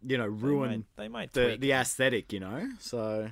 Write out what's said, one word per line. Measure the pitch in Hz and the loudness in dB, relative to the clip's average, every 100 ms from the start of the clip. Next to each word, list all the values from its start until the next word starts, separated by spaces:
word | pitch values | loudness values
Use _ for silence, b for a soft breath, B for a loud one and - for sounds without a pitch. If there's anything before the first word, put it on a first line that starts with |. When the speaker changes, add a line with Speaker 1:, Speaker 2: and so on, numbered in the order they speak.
| 131 | -2
Speaker 1:
you | 131 | 0
know, | 107 | 0
Speaker 2:
They | 107 131 | -2 0
Speaker 1:
ruin | 143 127 | 2 0
Speaker 2:
might, | 113 107 - | -4 -6 -12
they | 107 | -10
might | 117 - | -8 -2
Speaker 1:
the, | 131 123 | 2 4
Speaker 2:
tweak | 117 | 4
Speaker 1:
the | 135 | 2
Speaker 2:
it. | 131 | 4
Speaker 1:
aesthetic, | 123 - 131 117 - | 2 2 2 2 -2
you | 101 | -6
know? | 95 127 262 233 | -4 -6 -6 -8
So | - 120 110 107 110 | -6 -4 -2 -2 -4